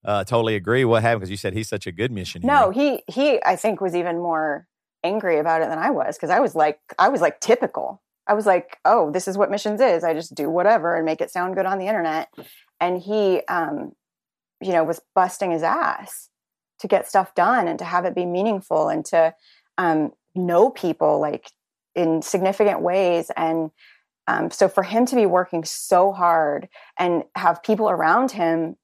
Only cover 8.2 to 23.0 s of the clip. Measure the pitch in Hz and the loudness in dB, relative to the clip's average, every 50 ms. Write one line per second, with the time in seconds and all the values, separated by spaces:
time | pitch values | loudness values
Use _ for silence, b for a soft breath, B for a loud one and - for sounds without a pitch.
8.2 | _ - 208 208 208 202 185 175 170 - - _ _ - 214 233 170 147 151 185 | _ 0 0 2 4 2 2 2 0 -4 -20 _ _ 4 4 4 4 0 -2 -4
9.2 | - 196 190 196 208 - 196 208 - 214 208 208 262 247 175 165 160 170 160 151 | -4 -4 0 0 0 0 0 -4 -4 -4 0 2 2 2 2 2 0 -2 -2 -2
10.2 | 165 - - - 147 151 165 175 175 208 233 226 156 170 170 165 160 156 160 156 | -6 -10 -8 -6 -4 -2 0 2 4 4 4 4 2 0 0 0 0 -2 -2 -2
11.2 | - - - 180 180 185 185 190 190 190 196 196 185 196 220 202 170 160 156 160 | -4 -6 -4 -6 -6 -4 -2 -2 -2 -2 -2 -4 -2 -2 -2 -2 -2 -2 -4 -4
12.2 | - _ B B 151 B B B B B _ _ 170 180 180 185 175 196 214 214 | -6 _ B B -20 B B B B B _ _ -2 -2 -2 -4 -4 -4 -2 0
13.2 | 208 190 180 160 - - 180 175 165 151 151 143 - 147 _ _ _ _ _ _ | 2 2 2 0 -2 -4 -4 -4 -4 -4 -6 -8 -10 -12 _ _ _ _ _ _
14.2 | _ _ _ _ _ _ _ _ - 190 180 170 160 160 170 - _ _ _ 190 | _ _ _ _ _ _ _ _ -6 0 0 0 2 0 -2 -6 _ _ _ 2
15.2 | 185 180 - - 202 180 170 160 160 175 226 320 339 - - - 202 - - - | 2 2 0 -4 -4 -2 -2 -2 0 0 0 0 -2 -2 -4 -6 -10 -16 -16 -18
16.2 | - _ _ _ _ _ _ _ _ _ _ _ - 196 208 190 - - - 196 | -18 _ _ _ _ _ _ _ _ _ _ _ -2 0 0 0 0 2 0 0
17.2 | 180 - _ - 175 202 247 247 185 170 156 147 180 170 180 180 180 180 - 180 | 0 0 _ 0 2 2 2 2 0 -2 -4 -6 -8 -4 -4 -2 -2 -2 -4 -2
18.2 | 180 175 175 180 196 226 214 196 190 - - 156 156 160 156 160 156 - - 165 | -4 -2 -2 0 0 0 -2 -4 -4 -2 0 0 0 0 -2 -4 -6 0 2 2
19.2 | 160 165 - b b b b b b b _ - 185 170 160 156 151 - - _ | 2 2 0 b b b b b b b _ -2 0 0 2 2 0 -2 -6 _
20.2 | _ _ _ 185 180 175 175 175 214 262 254 - - 175 156 _ 160 151 151 147 | _ _ _ -4 -2 2 4 4 4 4 2 -2 -4 -4 -2 _ 2 2 2 2
21.2 | 151 147 151 151 _ - _ _ _ _ _ _ _ _ _ 175 175 165 160 160 | 0 -2 -4 -8 _ -18 _ _ _ _ _ _ _ _ _ -2 0 0 0 -2
22.2 | 151 - - 185 185 190 196 - 214 202 185 - - 175 180 190 | -2 -2 -2 0 0 0 0 2 2 0 2 0 -2 -2 0 2